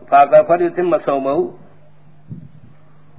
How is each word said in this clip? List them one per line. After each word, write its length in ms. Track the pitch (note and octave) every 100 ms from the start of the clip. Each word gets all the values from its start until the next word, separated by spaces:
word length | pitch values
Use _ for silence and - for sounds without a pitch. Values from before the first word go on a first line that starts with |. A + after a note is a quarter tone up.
| -
فاقر 340 | C#3 C#3 D3+ D3+
فر 120 | F3
یتم 380 | F3 E3+ F3+ D3+
صومہو۔ 600 | - C#3 C3+ D3+ F#3 - - - - - - - - - - - - - - - -